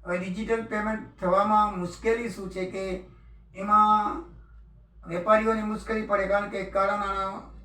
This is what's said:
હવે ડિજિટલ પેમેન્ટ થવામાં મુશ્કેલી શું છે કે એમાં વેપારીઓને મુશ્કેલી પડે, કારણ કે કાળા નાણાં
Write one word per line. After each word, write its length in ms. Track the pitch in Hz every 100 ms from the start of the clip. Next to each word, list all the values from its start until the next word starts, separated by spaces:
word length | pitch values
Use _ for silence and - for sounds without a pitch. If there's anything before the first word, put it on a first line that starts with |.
| 175
હવે 120 | 180
ડિજિટલ 480 | 190 190 220 226 220
પેમેન્ટ 540 | 214 214 220 - -
થવામાં 600 | 185 190 208 214 208 185
મુશ્કેલી 500 | 175 - 220 233 233
શું 220 | 185 185
છે 140 | 180 185
કે 380 | 190 190 185 - - - - - 190
એમાં 680 | 202 208 214 214 - 330 - - - - - - - - -
વેપારીઓને 540 | 170 214 214 220 220
મુશ્કેલી 380 | 214 214 - 220
પડે, 260 | 208 202 190
કારણ 220 | 202 202
કે 160 | 202 190
કાળા 320 | 196 196 208
નાણાં 440 | 196 196 190 - - -